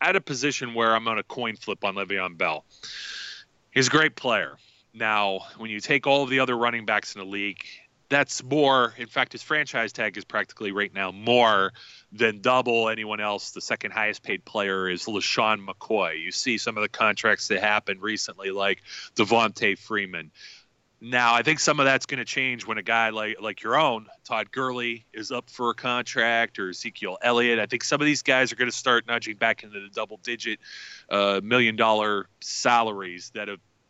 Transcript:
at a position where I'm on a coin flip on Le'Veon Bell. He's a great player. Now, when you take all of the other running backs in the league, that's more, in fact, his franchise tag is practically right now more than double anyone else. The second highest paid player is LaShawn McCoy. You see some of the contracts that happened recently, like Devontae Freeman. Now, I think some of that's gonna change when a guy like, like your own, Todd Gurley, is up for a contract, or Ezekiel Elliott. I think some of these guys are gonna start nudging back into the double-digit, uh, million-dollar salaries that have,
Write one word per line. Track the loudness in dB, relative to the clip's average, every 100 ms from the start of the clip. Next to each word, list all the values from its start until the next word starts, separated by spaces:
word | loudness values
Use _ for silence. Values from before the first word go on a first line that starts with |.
at | 0 0
a |
position | -2 -2 -2 -2 -4
where | 0 2
I'm | 2 0
on | -2
a |
coin | -4 -6 -6 -6
flip | -8 -4 -4
on | -4
Le'Veon | -4 -4 -4 -2
Bell. | -2 -2 -8 _ -16 -12 -12 -12 -12 -16 -20 _ _
He's | 0 4
a |
great | 4 2 0
player. | 0 0 -2 -10 _ _ _
Now, | -6 0 0 0 -2 -8 -14
when | -10
you | -8
take | 0 2 4
all | 2
of | 4
the | 2
other | 2 2
running | 0 0 0
backs | -2 -2 -10
in |
the | -8
league, | -6 -6 -8 -14 -18 _ _ -2
that's | 0 0 -4
more, | -2 4 6 6 2 -2
in | -6
fact, | -4 -4
his | -6
franchise | -4 -2 -2 -4 -4
tag | -4 -6 -6
is | -6
practically | -4 -4 -6 -6
right | -2 -4
now | -4 -6
more | -4 4 6 8 6 2 -2 -16 -20 _
than | 2 2 2
double | 2 4 4 2 2
anyone | -2 -4 -4
else. | -2 -4 -6
The | -10
second | -6 -4 -4
highest | -2 -2 -2
paid | -6 -6
player | -4 -2 0 0 -2
is | -2 -4
LaShawn | -4 0 2 2 0 -4
McCoy. | -10 -2 0 0 -2
You | -6
see | -4 -2 -2
some | -2 -2
of |
the | -4
contracts | 0 0 2 2 2 0
that | 0
happened | 2 2 -2 -4
recently, | -4 -4 -6 -6 -6
like | -2 -2 -2 -6 -16 -6 0
Devontae | 4 4 4 2 0 0
Freeman. | -4 -6 -4 -10 -14 -18 -20 -20 _ _ _ _
Now, | -4 2 4 4
I |
think | 4 2
some | 2 4
of | 4
that's | 4 0
gonna | -6
change | -4 -4 -2 -4 -6
when | -6
a |
guy | 0 2 2
like, | 0 -6 -6
like | -8 -6
your | 0 2
own, | 2 0 -8 -20
Todd | -6 -4 -4
Gurley, | -4 -4 -2 -4 -6 -10
is | -12 -8
up | -8 -8
for | -4 -2
a |
contract, | -2 -2 -2 -2 0 2 2 0 -4
or | -8
Ezekiel | -8 -10 -8 -8 -2
Elliott. | 2 4 4 2
I | 0
think | -2
some | 0 2
of | 2
these | 2
guys | 2 4 2
are | 0
gonna | -2
start | 0 2 2 2
nudging | -4 -4 0
back | 0 0
into | -6 -14
the | -10
double-digit, | -8 -8 -8 -8 -6 -6 -8 -10 -18 -16 -18 -2
uh, | 2 4 2
million-dollar | 2 4 4 4 4 4 2 -2 -6 _
salaries | -10 -2 4 4 2 -2 -10 -12 -12 -10
that | -10
have, | -12 _ _